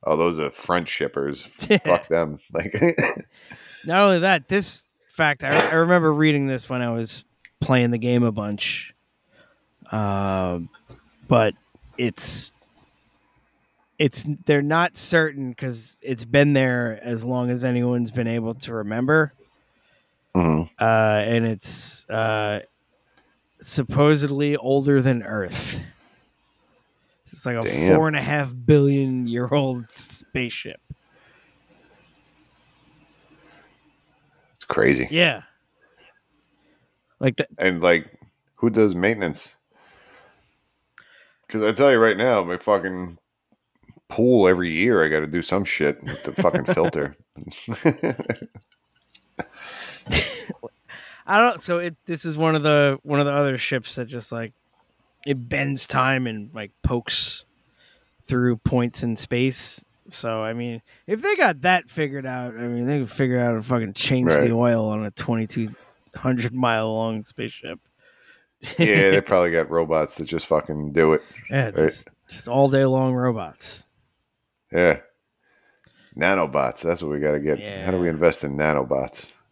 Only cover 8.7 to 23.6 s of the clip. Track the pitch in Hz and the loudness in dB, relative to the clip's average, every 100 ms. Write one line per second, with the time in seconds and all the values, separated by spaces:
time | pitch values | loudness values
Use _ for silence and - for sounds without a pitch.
8.7 | - - _ _ _ _ _ _ _ _ | -6 -10 _ _ _ _ _ _ _ _
9.7 | _ - 110 104 98 98 95 92 87 85 | _ -8 -4 -2 -2 -2 -2 -2 -4 -8
10.7 | _ _ - _ _ - 123 110 - _ | _ _ -20 _ _ 2 4 4 -2 _
11.7 | _ - - 120 - - - - _ _ | _ -20 -6 -4 -4 -4 -4 -6 _ _
12.7 | _ _ _ _ _ _ _ _ _ _ | _ _ _ _ _ _ _ _ _ _
13.7 | _ _ _ 147 - 151 143 - 147 143 | _ _ _ 0 0 -6 -6 2 2 4
14.7 | 160 170 - - 170 160 139 131 120 131 | 2 2 -2 0 2 2 -4 -10 -8 -8
15.7 | 113 110 - - 123 117 139 143 143 131 | -10 -14 -16 -8 -8 0 4 6 6 2
16.7 | 123 120 107 120 117 117 127 123 123 127 | 0 -2 -6 -6 -6 -4 -2 -2 -2 -2
17.7 | 123 123 123 117 120 113 117 113 117 - | 0 0 0 -2 -4 -4 -4 -4 -8 -8
18.7 | 113 104 110 131 156 151 _ _ _ _ | -8 -6 -4 2 2 2 _ _ _ _
19.7 | _ _ _ _ _ _ 92 85 78 82 | _ _ _ _ _ _ 2 2 2 -2
20.7 | - 113 113 110 107 107 117 113 107 - | -2 2 2 2 0 0 0 -2 -4 -8
21.7 | - - - - 110 110 110 104 104 - | -10 -10 -12 -8 -4 -2 -2 -4 -6 -10
22.7 | _ _ _ _ _ _ _ _ _ | _ _ _ _ _ _ _ _ _